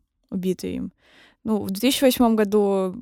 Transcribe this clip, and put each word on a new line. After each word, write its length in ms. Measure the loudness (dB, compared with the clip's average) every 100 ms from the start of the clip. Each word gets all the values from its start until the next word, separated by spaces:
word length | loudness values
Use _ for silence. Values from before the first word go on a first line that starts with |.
| _ _ _
убитой 420 | -4 -4 -4 -6
им. 200 | -8 -10 -14 _ _ _ _
Ну, 180 | -4 -4
в 60 | -4
две 180 | -2 0
тысячи 140 | 4
восьмом 320 | 2 4 2 2
году 580 | 2 2 2 0 -2 -6